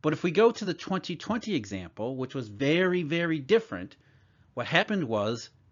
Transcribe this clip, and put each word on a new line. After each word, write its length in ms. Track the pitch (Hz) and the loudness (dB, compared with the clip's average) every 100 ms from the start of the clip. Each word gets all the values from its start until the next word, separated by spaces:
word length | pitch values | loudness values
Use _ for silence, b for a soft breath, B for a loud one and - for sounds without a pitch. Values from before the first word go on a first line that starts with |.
But 120 | 156 | 0
if 100 | 151 | 0
we 80 | 180 | 2
go 200 | 170 226 | 6 4
to 140 | 226 196 | 4 -6
the 80 | |
twenty 420 | 165 - 185 - 175 | -6 -4 -4 -4 -8
twenty 380 | - 226 220 170 | -4 -4 -2 -4
example, 600 | 101 95 87 - 113 131 | -4 -8 -10 -8 -6 -4
which 180 | 127 | -6
was 140 | 139 107 | -6 -8
very, 560 | 104 139 165 185 180 | 0 2 4 4 2
very 360 | 156 170 170 160 | 0 0 0 -2
different, 560 | 135 226 226 90 92 - b b b b b | 4 2 2 -8 -10 -14 b b b b b
what 120 | - 117 | -6 0
happened 380 | 165 202 202 135 | 2 2 0 0
was, 440 | 107 104 117 - _ _ | 0 0 -2 -8 _ _